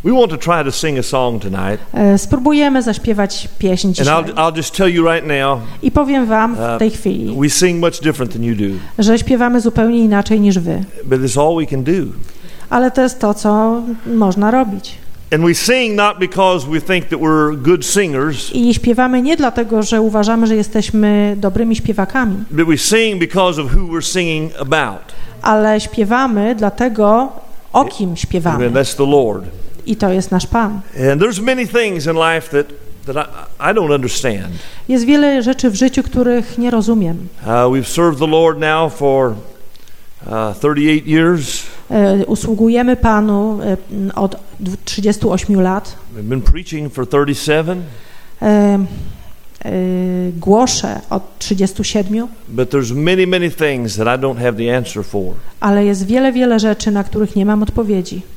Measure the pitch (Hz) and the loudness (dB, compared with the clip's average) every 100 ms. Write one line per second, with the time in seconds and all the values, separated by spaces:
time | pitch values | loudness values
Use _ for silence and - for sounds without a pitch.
0 | 190 254 226 156 160 170 139 - 160 139 | 4 4 4 0 0 0 0 -2 -2 -2
1 | - 135 123 113 98 95 95 104 - - | 0 0 0 -2 -4 -2 -2 -4 -4 2
2 | 202 196 - 269 269 294 285 262 226 208 | 4 4 2 0 2 4 4 2 0 -2
3 | 233 208 196 - - - 190 185 190 170 | 0 0 0 -2 -6 -2 0 2 0 2
4 | 139 160 165 160 160 160 - - 190 175 | 2 2 0 -2 0 -2 -6 0 2 4
5 | 165 165 151 143 135 131 113 - 254 285 | 2 2 0 0 0 -2 -4 -2 0 2
6 | 277 269 233 220 226 220 233 233 220 220 | 2 0 2 2 0 -2 -2 0 0 0
7 | 202 147 104 123 143 - 180 170 170 - | -4 -2 -4 0 0 2 2 2 0 0
8 | 147 - 120 113 117 107 101 95 - - | -2 -2 -4 -2 -2 0 -2 -2 -6 0
9 | 214 226 - 247 240 240 226 233 226 233 | 2 2 2 2 2 2 2 2 2 4
10 | 220 202 202 214 202 185 170 - 190 - | 4 2 2 4 4 2 0 -4 -4 -6
11 | - 131 131 135 151 165 151 135 131 185 | -2 0 2 2 2 2 -2 -2 0 0
12 | 95 - - - - - - 247 254 254 | -2 -4 -6 -8 -12 -12 -2 2 2 2
13 | 254 254 208 202 214 208 226 233 233 220 | 0 0 -2 0 2 2 2 0 -4 -8
14 | 220 233 196 185 208 254 240 196 - - | -2 2 2 2 2 2 0 -4 -10 -10
15 | - - - 156 170 165 - 262 233 208 | -10 -10 -2 2 2 2 2 2 2 2
16 | 208 185 185 185 190 180 135 160 - 185 | 2 2 -4 2 2 2 0 -4 0 -2
17 | - 160 156 156 151 151 131 180 - 202 | 0 0 2 2 2 2 2 2 2 0
18 | 190 135 151 139 - 254 240 220 247 233 | 0 0 -2 -2 -4 2 2 4 2 2
19 | 254 254 262 330 269 233 220 220 208 220 | 2 2 2 2 0 0 0 0 0 2
20 | 220 214 208 226 226 220 208 220 202 214 | 2 2 2 2 2 2 0 -2 0 2
21 | 208 208 208 202 196 196 226 226 - 202 | 2 4 2 0 0 0 0 0 0 -2
22 | 190 262 233 196 214 151 165 147 - 220 | -2 -2 -2 -2 -4 0 2 2 2 2
23 | 226 196 170 185 180 156 135 135 180 165 | 2 0 -2 2 2 0 2 4 4 -2
24 | - 185 170 156 156 - 135 156 127 98 | -2 -2 0 -2 -4 -6 0 0 0 -6
25 | - - - - 233 214 214 214 214 - | -8 -6 -6 -4 0 2 4 2 -2 -2
26 | 202 247 269 208 208 233 208 - 247 214 | 0 2 2 0 0 0 -2 0 -2 2
27 | 208 226 269 - - - - 233 302 - | 4 4 2 -6 -10 -10 -2 0 0 -2
28 | 190 165 - 180 165 147 123 127 135 - | -4 -4 -4 -2 0 0 2 2 0 0
29 | 139 143 120 98 92 - - - - 214 | 4 4 2 -2 -8 -6 -6 -4 -6 -2
30 | 202 185 185 180 170 233 208 208 - - | 0 0 0 -2 0 0 0 -4 -8 0
31 | 131 143 214 196 233 254 226 233 220 175 | 0 2 0 0 0 0 0 0 0 -2
32 | 147 165 160 165 - 143 143 - - - | -2 2 2 0 0 -2 -2 -8 -12 -10
33 | - 135 147 - 78 - 147 185 160 143 | -6 -6 -6 -10 -10 -4 0 0 2 0
34 | 123 - 131 101 90 87 - - - 254 | 0 -2 -2 -4 -6 -10 -10 -10 -2 0
35 | 233 294 285 269 233 262 254 190 254 262 | 4 4 4 2 0 0 0 2 2 2
36 | - 247 247 240 233 - 247 226 208 226 | -2 0 2 0 -2 -2 0 2 2 2
37 | 170 170 180 - - 117 123 135 123 165 | 0 -2 -8 -10 -2 2 4 2 -2 2
38 | 170 139 160 160 165 156 156 156 160 - | 2 2 2 4 4 2 0 0 0 0
39 | 139 135 127 107 - - - - - - | 2 2 2 -2 -10 -12 -12 -12 -14 -14
40 | - - - 110 107 101 147 147 151 156 | -14 -14 -8 -4 -4 -2 0 2 2 2
41 | 156 156 165 175 127 - - - - 214 | 2 2 4 2 -2 -8 -8 -12 -2 2
42 | 202 196 - 220 226 214 226 240 247 247 | 2 2 0 -2 -2 2 2 2 2 2
43 | 233 214 214 202 214 208 208 190 - 202 | 2 2 2 0 0 -2 -2 -4 -4 -6
44 | 196 - 196 - - - 185 190 - - | -4 -2 -2 -4 -14 -8 -8 -8 -8 -2
45 | 202 202 226 185 - 196 185 196 - - | 0 0 0 0 2 2 2 0 -6 -14
46 | - 107 107 131 101 165 180 156 147 131 | -14 -10 -4 2 4 4 0 -8 -8 -6
47 | 123 143 147 139 151 151 160 180 165 - | -2 0 0 -2 0 0 0 -6 -8 -14
48 | - - - - 214 208 202 202 190 - | -16 -16 -16 -2 2 4 4 2 -2 -4
49 | - - - - - - - 190 185 180 | -8 -10 -14 -16 -18 -12 -6 -4 -2 -2
50 | 185 180 180 170 185 214 254 - - 202 | -2 -2 -4 -4 2 2 2 -2 -4 -8
51 | - 196 - - - 196 190 - 202 214 | -6 -6 -6 -12 -4 0 0 -2 -4 -2
52 | 196 214 240 - - 117 127 139 120 131 | -2 -4 -4 -12 -8 -4 0 0 0 0
53 | 160 185 185 180 170 - 151 131 117 101 | 2 2 2 0 -2 0 -2 -2 -4 -2
54 | 110 131 135 117 123 107 117 127 120 - | 0 0 -2 0 -2 0 0 0 -2 -8
55 | 98 101 92 - - - 208 202 208 196 | -4 -2 -2 -2 -4 -4 0 2 2 0
56 | 190 247 262 254 247 226 220 208 214 202 | 0 2 2 2 2 2 2 0 -2 -2
57 | 202 208 208 202 196 214 208 - 214 196 | -2 -2 0 0 2 2 0 -2 0 -2
58 | 180 180 - | -4 -10 -12